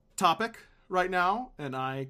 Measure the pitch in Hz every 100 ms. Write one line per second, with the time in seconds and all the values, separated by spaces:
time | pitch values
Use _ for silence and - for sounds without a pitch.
0 | _ - 185 160 226 - - _ - 185
1 | 185 180 180 220 254 - 139 131 131 135
2 | 135